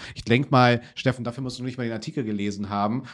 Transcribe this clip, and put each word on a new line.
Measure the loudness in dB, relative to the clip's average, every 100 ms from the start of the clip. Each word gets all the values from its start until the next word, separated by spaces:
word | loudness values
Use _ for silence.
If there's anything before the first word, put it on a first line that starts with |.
| -10
Ich | -8
denk | 2 2 6
mal, | 6 6 4 -2
Steffen, | -4 -2 -2
dafür | -6 -6
musst | -8 -6
du |
nicht | -8 -4
mal | -4
den |
Artikel | -4 -6 -4
gelesen | -2 -2 -2 -2 -4
haben, | 0 0 -2 -6